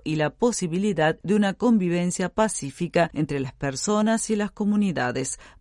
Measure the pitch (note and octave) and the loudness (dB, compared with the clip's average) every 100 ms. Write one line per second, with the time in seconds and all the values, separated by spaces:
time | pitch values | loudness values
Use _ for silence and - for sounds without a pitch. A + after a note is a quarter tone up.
0 | - D#3 D3+ - A#3+ A3 F3+ E3+ G#3 D#3+ | -2 0 0 0 0 0 -2 -2 0 2
1 | D#3 D#3+ D#3+ G#3 G3+ F#3 B3 A3+ F3+ F3 | 2 0 0 2 2 2 2 4 4 0
2 | F3 - F3+ - A3 - C#3 - F3 F3 | 0 -2 -2 0 0 -2 -8 -6 -2 2
3 | E3 - D3+ C#3+ C3 - C#3+ C3+ - G#3+ | 2 0 -2 -2 -6 -6 -6 -4 -2 0
4 | G#3+ A3+ - A3 G3+ - G#3 G#3 G3+ C#3 | 2 0 0 -2 -2 -4 0 2 0 0
5 | B2 B2 C3 - - - | -4 -4 -6 -8 -14 -2